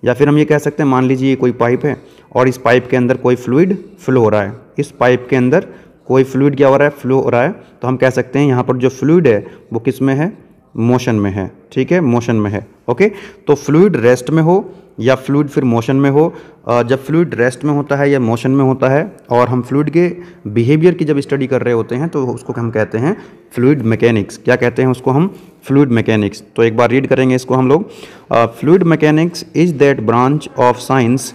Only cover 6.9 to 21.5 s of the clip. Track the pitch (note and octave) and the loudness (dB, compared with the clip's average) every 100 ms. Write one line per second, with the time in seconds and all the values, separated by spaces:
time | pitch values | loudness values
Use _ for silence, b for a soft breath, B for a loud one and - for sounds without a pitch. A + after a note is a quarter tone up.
6.9 | C#3+ B2 C3+ B2+ A#2+ C#3 A3 - _ A#2+ | -2 -2 0 0 0 -2 -4 -18 _ -6
7.9 | B2+ C3 B2 B2 C3+ C#3+ B2+ B2+ C3 B2+ | 0 0 0 -4 0 0 0 0 0 -2
8.9 | C3 C3+ E3+ D3+ G#2 F#2+ B B A2+ A#2 | -2 0 2 4 0 -2 B B -6 -6
9.9 | A#2+ C#3 C3+ E3 - _ _ _ - A2+ | -2 -2 -2 -4 -6 _ _ _ -4 0
10.9 | B2+ B2+ A2 G2+ G2 F#2 - _ - D3+ | 2 2 -2 -2 -4 -8 -12 _ -6 0
11.9 | F3 C#3+ A#2+ A#2 A#2 G#2 G#2 - _ - | 0 2 0 0 -2 -2 -6 -10 _ -6
12.9 | B2+ G3+ B B B - C#3+ - D3 G3+ | 0 0 B B B -2 -2 2 2 4
13.9 | D3 A2+ B2+ - D#3+ D#3+ F#3+ - B B | 4 2 2 0 0 2 0 -2 B B
14.9 | - A#2 C3 - C#3+ D3 D3 C3 A#2 A2+ | -4 -2 0 0 -2 0 -2 0 0 0
15.9 | C3+ C#3 C#3 D#3 B B B - A#2+ A#2+ | 0 2 2 0 B B B -2 0 0
16.9 | C3 - D#3+ E3+ A2+ A#2+ B2+ D3+ C#3+ C3+ | -2 -2 -2 0 0 0 -2 -4 -4 -4
17.9 | C#3 C#3+ C#3+ A#2 A2+ C3 C3+ C3 C3 B2+ | -2 0 0 0 -2 0 0 0 0 0
18.9 | C#3 F#3 - - A#2+ A#2+ B2 A#2 C3+ D3+ | 0 -2 -12 -2 0 2 -2 -2 -4 0
19.9 | D3+ F3 F3 B B G#2 G#2+ A#2 D#3 E3+ | 0 0 -4 B B -6 -2 0 2 2
20.9 | E3+ D#3 C#3+ C3+ C#3 C3 | 0 -2 -2 -2 -4 -2